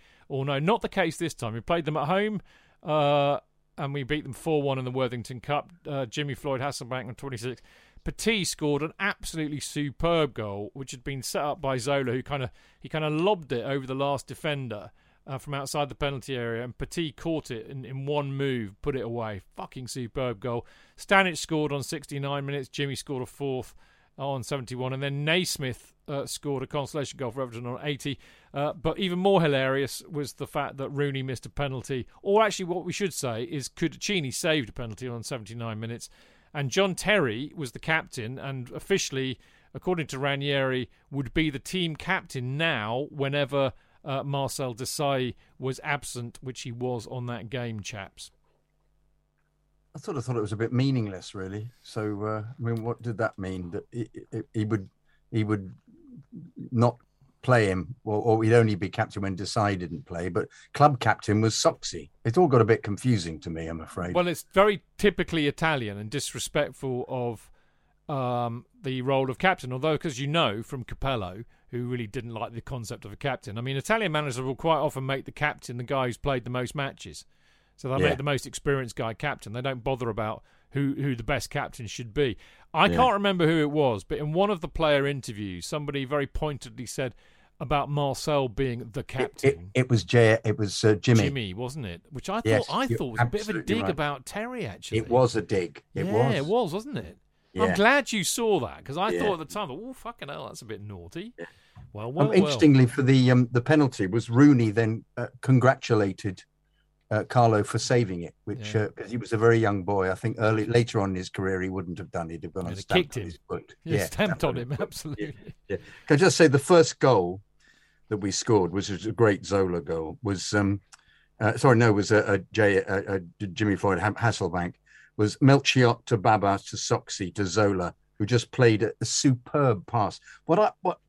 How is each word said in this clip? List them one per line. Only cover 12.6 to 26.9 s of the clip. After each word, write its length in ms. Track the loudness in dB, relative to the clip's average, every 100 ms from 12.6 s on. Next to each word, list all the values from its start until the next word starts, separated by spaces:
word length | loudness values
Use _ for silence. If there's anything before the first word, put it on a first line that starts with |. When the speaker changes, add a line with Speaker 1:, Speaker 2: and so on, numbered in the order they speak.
| _ _
Speaker 1:
he 100 | -8
kinda 200 | -4 -2
lobbed 400 | 0 2 0 -2
it 120 | -4
over 220 | -2 -4 -4
the 80 | -4
last 300 | -2 -2 -6
defender, 640 | -8 -4 -4 -6 -10 -12 -20 _ _ -12
uh, 100 | -12
from 160 | -8
outside 340 | -8 -4 -4 -4
the 60 | -4
penalty 400 | -4 -4 -6 -6
area, 280 | -4 -4
and 120 | -6 -8
Petit 320 | -8 -6 -6
caught 400 | -6 -6 -4 -6
it 160 | -10 -10
in, 180 | -12 -10
in 220 | -8 -4
one 260 | -2 -2
move, 460 | -2 -2 -2 -4 -6
put 140 | -4 -4
it 80 | -4
away. 360 | -6 -6 -8 -12 -14
Fucking 320 | -12 -12 -10
superb 520 | -8 -8 -4 -4 -4
goal. 260 | -4 -6 -6 -16 _ -18
Stanic 400 | 2 4 4 0
scored 340 | -2 -2 0
on 120 | -2
sixty-nine 600 | -6 -8 -8 -8 -6 -4 -4
minutes. 240 | -6 -6
Jimmy 260 | -6 -4 -6
scored 260 | -6 -8
a 40 | -8
fourth 480 | -6 -4 -4 -6 -14 _ _ _ -10
on 240 | -6 -6
seventy-one, 500 | -4 -6 -6 -6 -4
and 80 | -4
then 200 | -4 -2
Naismith, 680 | 0 2 0 -4 -6 -8 -14 _ -8
uh, 180 | -6 -6
scored 380 | -8 -6 -6
a 40 | -4
consolation 500 | -6 -4